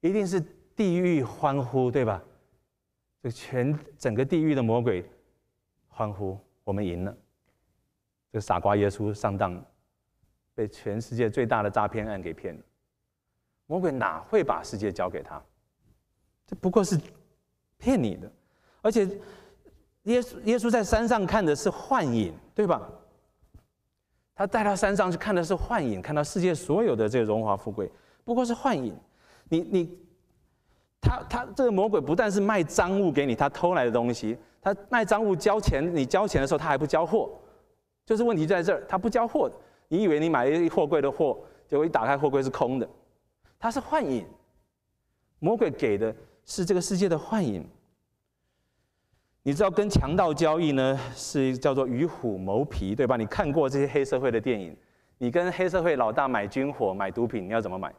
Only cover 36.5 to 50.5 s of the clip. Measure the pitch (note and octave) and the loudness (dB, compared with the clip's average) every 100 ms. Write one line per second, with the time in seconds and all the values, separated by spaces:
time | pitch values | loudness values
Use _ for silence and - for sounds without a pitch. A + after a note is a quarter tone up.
36.5 | D3+ D#3 C#3 D3 D#3 E3+ G#3+ C#3 - - | 0 0 0 2 0 2 0 -2 -8 -20
37.5 | _ _ _ _ _ _ A3 A#3+ G3+ D#3 | _ _ _ _ _ _ 2 2 2 2
38.5 | F#3 E3+ F3 - F#3+ G#3 - A#3 D4+ D3 | 2 2 0 0 -2 0 0 2 0 0
39.5 | - - _ _ E3 G#3 D3 D#3+ D#3 C3+ | -4 -20 _ _ 0 2 2 2 2 2
40.5 | D#3+ E3 F3+ D3+ D#3 C#3 C3+ D3+ A2+ - | 2 2 2 2 2 0 0 0 0 -8
41.5 | - _ C#3+ D#3+ - A2 C#3 C#3+ C3+ C3+ | -20 _ 0 2 2 2 2 2 2 0
42.5 | C3+ B2 C3 A2+ - _ _ _ _ _ | -2 -2 0 -4 -8 _ _ _ _ _
43.5 | _ A3+ A3+ - D#4 G3+ B2 F2+ - _ | _ -4 -4 -2 -2 0 -2 -6 -18 _
44.5 | _ _ _ _ _ _ _ _ _ D#3 | _ _ _ _ _ _ _ _ _ 0
45.5 | A3+ G#3+ - A#2+ G2+ A2+ G#2+ - _ _ | 2 0 0 0 0 0 -4 -16 _ _
46.5 | - F3 F#3 F3 F#3+ G3 D#3+ - A3 D#3+ | -6 0 0 0 0 2 0 -2 -2 0
47.5 | G2 - - _ _ _ _ _ _ _ | -2 -8 -18 _ _ _ _ _ _ _
48.5 | _ _ _ _ _ _ _ _ _ - | _ _ _ _ _ _ _ _ _ -4
49.5 | C#3+ G3 F#3+ G#3 D#3 C3+ D#3+ F3+ D3 D#3+ | 2 2 2 2 2 2 2 2 4 2